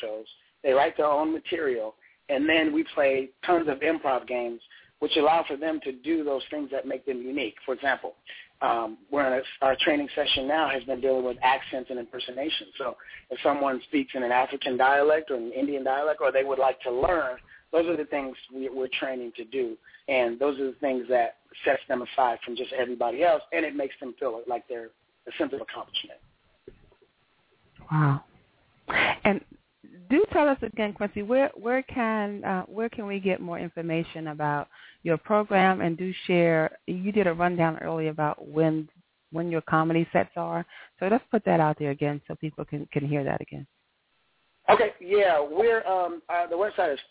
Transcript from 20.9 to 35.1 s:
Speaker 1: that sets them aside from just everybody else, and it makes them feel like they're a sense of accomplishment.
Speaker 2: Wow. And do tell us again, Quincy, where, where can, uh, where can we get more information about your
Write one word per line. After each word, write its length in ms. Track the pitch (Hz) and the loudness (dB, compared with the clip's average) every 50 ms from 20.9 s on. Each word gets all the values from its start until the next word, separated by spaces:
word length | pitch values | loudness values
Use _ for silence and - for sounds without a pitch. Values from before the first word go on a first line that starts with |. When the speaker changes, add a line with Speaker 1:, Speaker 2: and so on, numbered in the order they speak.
| 131 127 117 117 | 0 -2 0 2
Speaker 1:
that 260 | 127 120 117 113 - _ _ _ - - - | 2 2 2 2 -2 _ _ _ -14 -4 0
sets 180 | 156 135 131 - | 0 0 0 0
them 140 | - 135 123 | -4 -4 -4
aside 380 | 123 - - - 131 120 113 113 - | -4 -4 0 2 2 2 2 -2 -6
from 120 | 123 120 | -10 -8
just 180 | 127 127 - 131 | -8 -8 -6 -4
everybody 500 | 131 123 123 120 117 120 120 117 135 165 | -4 -4 -2 -2 -2 -2 -2 0 2 4
else, 200 | 175 160 151 - - | 4 4 2 0 -4
and 120 | 165 165 160 | -4 -2 -2
it 120 | 151 139 | -2 -4
makes 180 | 143 135 131 - - | -4 -6 -6 -6 -10
them 160 | 139 127 113 - | -12 -12 -8 -6
feel 220 | 143 127 110 117 117 | -6 -4 -4 -6 -6
like 200 | 123 120 117 - | -6 -6 -6 -6
they're 220 | - 123 117 113 113 _ _ _ _ _ _ - | -8 -10 -10 -10 -14 _ _ _ _ _ _ -18
a 40 | 120 - | -14 -6
sense 160 | - 302 277 - | -6 -4 -4 -4
of 80 | - | -8
accomplishment. 580 | - - - - - - - - - - - - _ _ _ _ _ _ _ _ - - - _ _ _ _ _ _ _ _ _ _ _ _ _ _ _ _ _ _ _ _ _ - - | -8 -10 -12 -12 -12 -8 -8 -8 -8 -8 -16 -20 _ _ _ _ _ _ _ _ -20 -20 -20 _ _ _ _ _ _ _ _ _ _ _ _ _ _ _ _ _ _ _ _ _ -8 -2
Speaker 2:
Wow. 320 | 156 156 151 139 139 139 - _ _ _ _ _ _ _ _ _ _ _ _ - - - - - - - - | 0 2 2 2 2 0 -4 _ _ _ _ _ _ _ _ _ _ _ _ -4 0 0 0 0 0 0 0
And 180 | 208 196 - - _ - - _ _ _ _ _ - - 180 180 185 | 0 0 -2 -6 _ -20 -20 _ _ _ _ _ -20 -20 -14 -4 0
do 160 | 254 330 427 - - | 2 2 2 4 2
tell 140 | 349 294 | 2 4
us 100 | 294 269 - | 4 2 0
again, 320 | 240 220 - - 214 208 196 | -4 -8 -4 -4 -4 -4 -4
Quincy, 280 | - 208 208 - 208 | -4 -6 -6 -4 -6
where, 300 | 208 202 247 262 277 - - | -2 0 2 2 2 0 -2
where 260 | - 196 233 254 262 262 | -6 -4 -2 -2 -2 -2
can, 600 | - - 262 233 220 220 214 208 202 208 202 208 | -4 -4 -2 -2 0 0 -2 -2 -4 -6 -6 -4
uh, 200 | 190 190 185 - | -4 -4 -4 -4
where 260 | - - 208 226 233 | -6 -8 -6 -6 -6
can 160 | - - 208 | -6 -8 -8
we 140 | 202 202 202 | -6 -6 -2
get 220 | 190 190 185 - | -2 -2 -2 -2
more 180 | 175 175 170 175 | -4 -8 -8 -8
information 680 | 180 170 - 165 165 170 160 165 165 - - 160 160 | -8 -8 -8 -8 -6 -2 -2 -2 -2 -4 -8 -10 -10
about 400 | 156 151 151 151 147 147 147 - _ _ - - - - _ - | -10 -6 -4 -2 -2 -2 -2 -4 _ _ -20 -20 -20 -18 _ -2
your 140 | 170 | -2